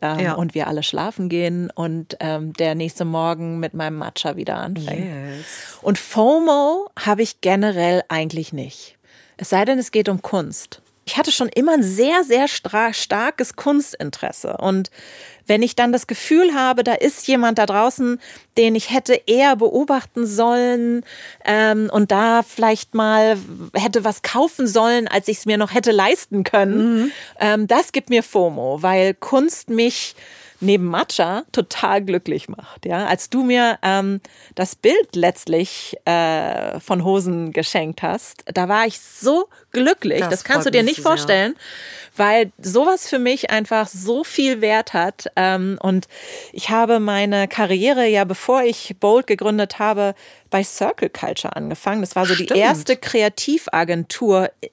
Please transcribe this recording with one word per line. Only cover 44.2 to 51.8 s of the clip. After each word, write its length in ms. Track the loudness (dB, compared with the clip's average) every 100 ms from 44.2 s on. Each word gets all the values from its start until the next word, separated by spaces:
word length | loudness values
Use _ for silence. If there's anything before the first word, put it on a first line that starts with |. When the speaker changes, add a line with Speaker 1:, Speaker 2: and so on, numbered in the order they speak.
Speaker 1:
viel 380 | -2 0 0 0
Wert 320 | 2 0 0
hat, 360 | -2 -2 -4 -6 0
ähm, 420 | 0 0 -2 -2
und 260 | 0 0 -2 -16 -18 -18 -16
ich 160 | -12 -2
habe 320 | 2 4 2
meine 480 | 2 0 0 0 0
Karriere 580 | 0 0 2 2 2 2
ja, 160 | 2
bevor 400 | 0 -2 0 2
ich 320 | 2 -2 -10 -2
Bold 260 | 4 4 4
gegründet 520 | 0 0 0 -2 -2
habe, 360 | -2 0 -2 -4 -16 -20 _
bei 140 | -2
Circle 460 | -2 -2 -4 -2 -4
Culture 460 | -4 -8 -6 -8 -8
angefangen. 440 | -10 -6